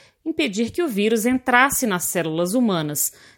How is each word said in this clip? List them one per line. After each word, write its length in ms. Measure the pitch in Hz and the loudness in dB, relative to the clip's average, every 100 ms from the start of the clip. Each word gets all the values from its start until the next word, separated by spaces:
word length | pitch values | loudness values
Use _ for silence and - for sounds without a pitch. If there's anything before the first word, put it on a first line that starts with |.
| - _ | -20 _
impedir 460 | 320 320 269 190 233 | -8 -2 -2 -2 -4
que 120 | - | -2
o 60 | 330 | -2
vírus 380 | 202 214 226 233 | 0 0 2 2
entrasse 580 | 254 262 247 277 - | 0 2 4 4 2
nas 200 | 226 180 | -2 -2
células 500 | - 180 160 160 175 | -2 -2 -2 -2 0
humanas, 580 | 247 233 175 151 151 - - - | 2 2 0 -2 -4 -4 -6 -20